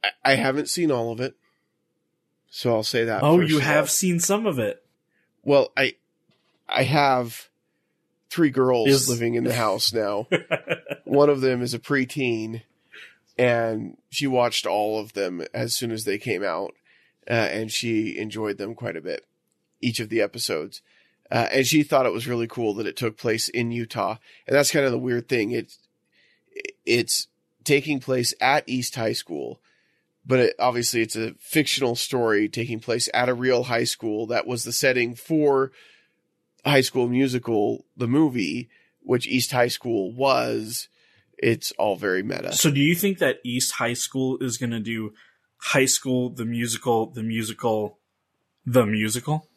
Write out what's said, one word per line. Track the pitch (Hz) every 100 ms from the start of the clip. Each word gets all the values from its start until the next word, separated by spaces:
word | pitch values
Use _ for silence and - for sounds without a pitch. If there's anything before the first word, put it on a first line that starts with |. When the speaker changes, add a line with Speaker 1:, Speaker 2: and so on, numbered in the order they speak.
Speaker 1:
I, | 101 -
I | 135
haven't | 135 135 135 -
seen | - 165
all | 127 117
of | 113
it, | 131 - _ _ _ _ _ _ _ _ _ _ _
so | - 123
I'll | 113
say | 110 123
that | 113 104
Speaker 2:
Oh, | 147 175
Speaker 1:
first | 160
Speaker 2:
you | 151
Speaker 1:
of |
Speaker 2:
have | 135 151
Speaker 1:
all. | 147
Speaker 2:
seen | - 185 170
some | 170 202 220
of | 143
it. | 107 - _ _ _ _ _ _
Speaker 1:
Well, | - 143 117 -
I, | 131 - _ _ _ _ _ _ -
I | -
have | 131 151 143 127 120 - - _ _ _ _ _ _ _ _
three | - 156
girls | 131 127 123 117
Speaker 2:
Is | 139 131
Speaker 1:
living | 117 117
in | 117
the | 120
house | 120 110 101 -
now. | 113 104 104 113 180 - 156 -
Speaker 2:
<laughs> | - - 143
Speaker 1:
One | - 139 147
of | 139
them | 131 123
is | 123
a | 120
preteen, | - 143 127 151 127 117 110 113 - _ _ - - _ _ -
and | 123 117 113 110 98 - _
she | - 143
watched | 127 120 - 101
all | 98 107 110
of | 104
them | 101 95 90 80
as | - 120
soon | - 120
as | 113
they | 104 101
came | - 92
out, | 98 82 98 - _ _ _ _ -
uh, |
and | 117 95 95 110
she | - 120 110 107 -
enjoyed | 107 104 107 98
them | 101
quite | 117 113 82
a |
bit, | 78 78 _ _ _ _ _ _
each | 123 117
of | 110
the | 113
episodes. | 104 120 - 85 87 - _ _ _ _ _
Uh, | 117 117
and | 131 127
she | 151
thought | 143 143 127
it |
was | 98 120
really | 120 117
cool | - 113
that | 104 104
it | -
took | 120 107
place | 120 110 -
in | 113 117
Utah. | 120 117 117 95 113 _ - -
And |
that's | 139 143
kind | 156
of | 139
the | 123
weird | 123 120 120
thing. | 127 104
It's, | 117 110 - _ _ _ _ _ _ _ - - -
it's | - 120 113 - - _ _ _
taking | - 143 143 139
place | 123 127 120 -
at | - 147 -
East | 127 123 -
High | 113
School, | 117 - 78 62 - _ _ _ _ _ _ -
but | 127
it, | 120 -
obviously | 127 120 117 120
it's | 113 113
a | 113 -
fictional | - 156 139 - 131 110
story | - 127 113 104 107
taking | 113 117 113
place | - 120 -
at | - 123
a |
real | 120 127 123
high | 123 117
school | 117 - 113 107 110
that | 120 -
was | 120
the | 117
setting | 120 139 123 120
for | 120 - 160 147 135 135 - - _ _ _ _ _ _ _ -
High | 143
School | 127 135 120
Musical, | 123 135 123 117 110 104 - _ -
the | 117
movie, | 135 156 123 87 113 117 _ _ _
which | - 123 -
East | 127 117
High | 123 123
School | - 123 113 95
was. | 117 135 127 123 113 107 120 - _ _ _ _ -
It's | 120 113 -
all | - 107 92
very | 104 92
meta. | 107 - -
Speaker 2:
So | 151 160
do | 139
you | 143
think | 175 196 190
that | 147 -
East | 123 123 -
High | - 120
School | 120 - 135 131 131
is | 131 113
gonna | 120 117
do | 110 113 107 - - _ _ _
High | - 143 135
School, | - 135 127 123
the | -
musical, | 113 117 117 107 131 117 110
the | 120
musical, | 110 113 110 110 117 110 104 - _ _ _ _ _ _ -
the | 123 107
musical? | 107 107 117 135 156 -